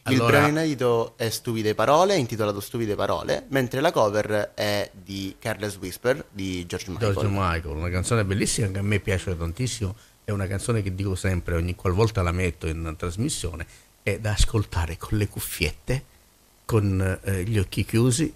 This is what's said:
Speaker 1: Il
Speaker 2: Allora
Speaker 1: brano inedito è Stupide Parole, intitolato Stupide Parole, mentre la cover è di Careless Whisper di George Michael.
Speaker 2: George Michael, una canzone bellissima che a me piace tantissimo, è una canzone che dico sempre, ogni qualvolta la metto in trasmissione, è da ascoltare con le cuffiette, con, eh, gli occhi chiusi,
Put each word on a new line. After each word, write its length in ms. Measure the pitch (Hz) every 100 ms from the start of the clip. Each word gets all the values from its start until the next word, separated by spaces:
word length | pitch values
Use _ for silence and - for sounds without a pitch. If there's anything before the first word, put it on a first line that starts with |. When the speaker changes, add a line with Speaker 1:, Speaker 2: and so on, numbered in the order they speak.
| 120
Speaker 1:
Il 80 | 131
Speaker 2:
Allora 240 | 117 143
Speaker 1:
brano 80 | 151
inedito 640 | 156 160 127 123 117 113 -
è 140 | 110
Stupide 440 | - - 113 107
Parole, 440 | 107 117 151 190 190
intitolato 420 | 117 110 107 101
Stupide 360 | - 117 110 98
Parole, 500 | 101 85 - 151 -
mentre 320 | 135 123 127
la 140 | 160
cover 580 | 160 107 104 104 104 -
è 380 | - 104 101 -
di 460 | 101 90 98 95 -
Careless 380 | 113 98 104 95
Whisper 480 | 92 - 120 143 -
di 360 | 101 95 90 87
George 260 | 92 -
Michael. 220 | 87 110
Speaker 2:
George 160 | 95 104
Michael, 460 | 98 92 82 80 76
una 120 | 87
canzone 360 | 90 85 117 95
bellissima 420 | 98 110 - 104
che 120 | 95
a 40 |
me 160 | 101 104
piace 380 | - 92 - 85
tantissimo, 580 | 82 85 127 - 95 101 - _ -
è 60 |
una 160 | 101 95
canzone 340 | 98 - 113
che 120 | 98
dico 220 | 92 101 92
sempre, 400 | 98 87 - 85
ogni 200 | 87 87
qualvolta 460 | 98 90 113 98
la 120 | 87
metto 340 | 87 90 - 82
in 280 | 80 80 78
trasmissione, 680 | 87 90 139 - 80 82 78 - _ _
è 160 | - 95
da 120 | 107
ascoltare 680 | 101 - 110 - 85 82 85
con 200 | - 107
le 120 | 101
cuffiette, 840 | - - - 80 - - 127 - - _ _ _ _ -
con, 520 | 113 101 95 95 90
eh, 200 | - 95 95
gli 120 | 107
occhi 280 | 92 - 98
chiusi, 480 | 113 127 123 156